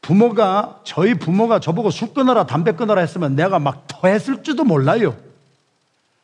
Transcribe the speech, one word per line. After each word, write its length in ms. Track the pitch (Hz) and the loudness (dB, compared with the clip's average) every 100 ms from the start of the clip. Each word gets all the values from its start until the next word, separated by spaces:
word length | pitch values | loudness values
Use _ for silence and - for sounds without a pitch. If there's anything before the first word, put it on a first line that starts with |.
부모가, 800 | - 190 233 214 202 190 202 - | 2 4 4 2 0 0 -4 -12
저희 300 | - - 190 | -12 -2 0
부모가 460 | 202 160 185 226 214 | 0 -2 0 2 0
저보고 320 | - 175 214 | 0 -2 -2
"술 220 | - 220 | -4 -6
끊어라, 340 | 285 254 240 147 | 0 2 2 0
담배 240 | 147 175 | 0 -2
끊어라" 300 | 165 220 196 | -2 0 0
했으면 340 | 170 185 151 135 | 0 -2 -2 0
내가 240 | 175 185 | 0 0
막 260 | 143 - - | -2 -6 -14
토했을지도 760 | - 185 208 214 262 - 277 | -2 0 0 -2 -6 -4 0
몰라요. 520 | 277 156 135 220 185 110 - _ _ _ _ _ _ _ _ _ | 2 2 2 2 0 -4 -16 _ _ _ _ _ _ _ _ _